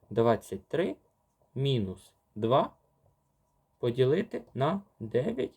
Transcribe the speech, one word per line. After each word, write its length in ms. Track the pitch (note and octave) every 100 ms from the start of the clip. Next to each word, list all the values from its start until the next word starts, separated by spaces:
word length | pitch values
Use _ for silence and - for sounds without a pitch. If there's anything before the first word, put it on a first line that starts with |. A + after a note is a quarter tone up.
| -
двадцять 580 | G#2+ A#2 G#2+ - F#2+ -
три 280 | D3 G#3+ D4+ _ _ _ _ _ C3
мінус 560 | C#3 B2+ F#2+ F#2 - _ _ G#2
два 380 | A2 C3+ A#3 - _ _ _ _ _ _ _ _ _ _
поділити 640 | B2 A#2+ B2+ E3 A#3 - -
на 280 | B2 C#3+ G3 - -
дев'ять, 520 | A2+ A#2 D3+ A3+ -